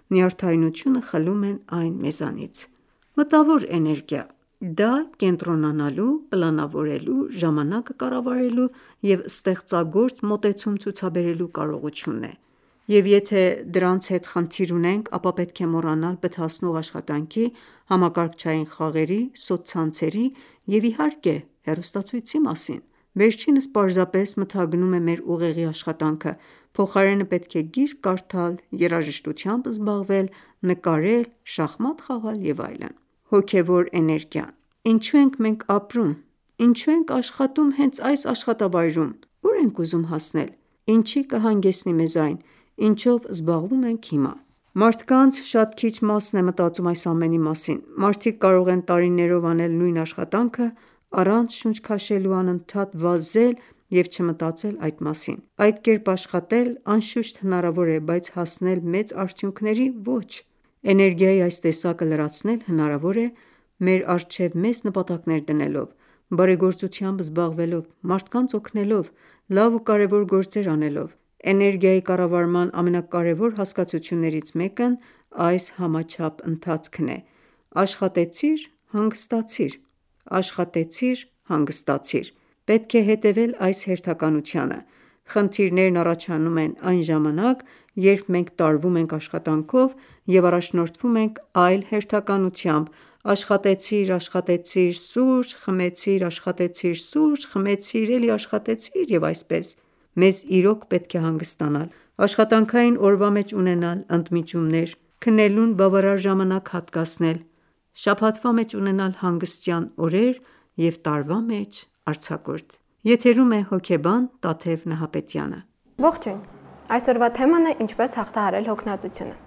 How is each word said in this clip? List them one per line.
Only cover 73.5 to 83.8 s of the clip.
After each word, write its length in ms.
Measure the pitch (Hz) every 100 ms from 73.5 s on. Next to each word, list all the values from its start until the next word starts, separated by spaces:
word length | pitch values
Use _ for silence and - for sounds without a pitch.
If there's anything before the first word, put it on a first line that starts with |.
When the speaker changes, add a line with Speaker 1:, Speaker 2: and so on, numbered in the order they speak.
Speaker 1:
հասկացություններից 960 | 214 190 - 175 165 - 170 160 156 -
մեկն 400 | 165 190 196 247 247 - _ _ -
այս 260 | 175 180 -
համաչափ 680 | - 175 160 165 - 156 156
ընթացքն 640 | 170 160 175 156 - - 143
է. 100 | - - _ _ _ _ 175
"Աշխատեցիր, 840 | 196 - 190 180 170 - 294 311 - _ _
հանգստացիր, 840 | 208 214 214 - 226 220 - 143 - _ _ _ _ -
աշխատեցիր, 880 | 185 185 - 175 170 165 - 254 247 - _ -
հանգստացիր"։ 840 | 160 143 - - 139 - 139 - - _ _ -
Պետք 240 | 220 220
է 100 | 233
հետևել 500 | 208 214 214 202 233 -
այս 220 | 185 190